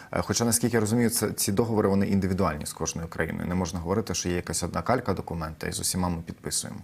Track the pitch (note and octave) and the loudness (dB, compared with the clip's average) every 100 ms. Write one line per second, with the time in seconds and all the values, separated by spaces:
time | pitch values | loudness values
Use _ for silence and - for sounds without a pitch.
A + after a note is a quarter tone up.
0 | - - F2 G#2 A#2 A2+ A#2+ A#2 G#2+ A#2 | -4 -2 0 2 2 2 2 2 4 4
1 | A#2 - G#2 - - G2 A2+ A2 G2+ G2 | 2 2 -2 0 0 2 2 4 4 4
2 | G2 G2 F#2 F#2 F2+ D2+ D2+ - D#2+ E2 | 4 4 2 2 2 0 -6 -6 -4 -4
3 | E2 - E2 E2 E2 F2+ F2+ F2 E2+ G2+ | -6 -2 -2 -2 -2 -2 -2 -4 -2 0
4 | G#2+ F2 F#2 F2 - E2+ E2+ F2 E2+ B2 | 0 -2 -2 -2 -2 -4 -2 -2 0 0
5 | A2 F#2+ - E2+ D#2+ D#2+ E2+ - F2+ F#2 | 0 -2 -4 -6 -6 -6 -6 -4 -2 0
6 | F2+ E2+ - - - - - - | 0 -2 -6 -10 -6 -6 -6 -10